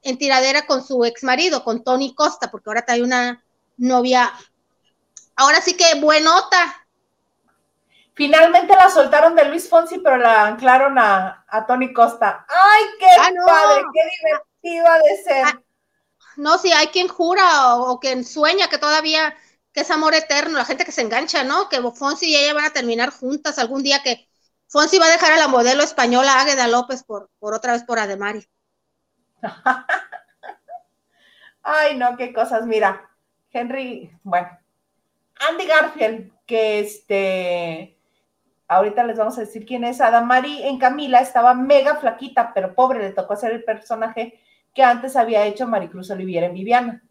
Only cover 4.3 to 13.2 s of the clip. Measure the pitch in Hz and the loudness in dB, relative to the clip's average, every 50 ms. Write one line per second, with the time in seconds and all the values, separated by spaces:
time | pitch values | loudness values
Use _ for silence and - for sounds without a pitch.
4.3 | - - - _ _ _ _ _ _ _ _ _ _ _ _ _ _ - _ _ | -4 -12 -20 _ _ _ _ _ _ _ _ _ _ _ _ _ _ -20 _ _
5.3 | _ - 269 285 302 339 370 370 359 359 359 330 320 285 294 302 302 302 311 320 | _ 0 2 4 4 2 0 -2 -2 0 2 2 2 2 2 2 2 2 4 4
6.3 | 339 370 381 - 392 359 339 302 - - _ _ _ _ _ _ _ _ _ _ | 2 2 2 2 0 0 0 0 -6 -18 _ _ _ _ _ _ _ _ _ _
7.3 | _ _ _ _ _ _ _ _ _ _ _ _ _ _ _ _ _ - 294 285 | _ _ _ _ _ _ _ _ _ _ _ _ _ _ _ _ _ -6 0 2
8.3 | 302 311 330 339 339 349 - - 403 381 370 381 381 320 269 - - 294 320 330 | 6 6 6 6 6 2 4 6 6 8 8 6 6 4 4 4 4 4 4 6
9.3 | 339 330 294 277 302 339 - - 349 330 339 339 349 370 - 311 262 247 240 233 | 6 4 2 2 0 -6 -4 2 2 2 2 2 -8 -2 0 0 2 4 4 4
10.3 | 226 214 208 214 220 233 254 254 254 262 269 277 277 262 233 208 196 190 185 190 | 4 4 2 0 -2 0 2 4 4 4 4 2 2 2 2 2 2 0 -2 -4
11.3 | - _ _ _ 208 220 226 - 247 254 262 254 - - 233 233 233 - 226 202 | -10 _ _ _ -6 -6 -2 -2 -2 -2 -2 -6 2 2 2 2 2 -2 -2 -2
12.3 | 190 - _ - 277 349 381 403 427 427 427 427 - - 392 370 359 349 | -2 -6 _ -4 2 4 6 6 6 4 4 0 -6 2 6 8 8 8